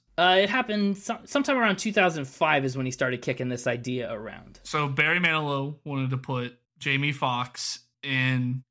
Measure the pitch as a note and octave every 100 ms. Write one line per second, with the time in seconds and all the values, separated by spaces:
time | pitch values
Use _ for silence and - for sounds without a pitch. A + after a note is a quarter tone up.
0 | _ - F3+ F#3 G3+ B3+ B3 G#3 G3+ G3
1 | - A3+ - C#4+ C#4 C4 A3+ F#3+ A3 G3+
2 | F#3 D#3+ C3+ - D#3+ D3+ C3+ C3 C3 B2+
3 | C3 B2 C3+ C3 B2+ B2 B2+ A#2+ A#2+ B2+
4 | A#2 A2+ A2 - - - - D3+ D3 C3+
5 | D3+ F3 F3 D#3+ D3 C#3 C#3 D3 D#3 C#3
6 | C3 C3 C3 B2+ B2 - _ - D3 C#3
7 | C#3+ C#3 C#3 B2 B2 - - - _ _
8 | C#3 C3+ B2+ C3 B2 B2+ -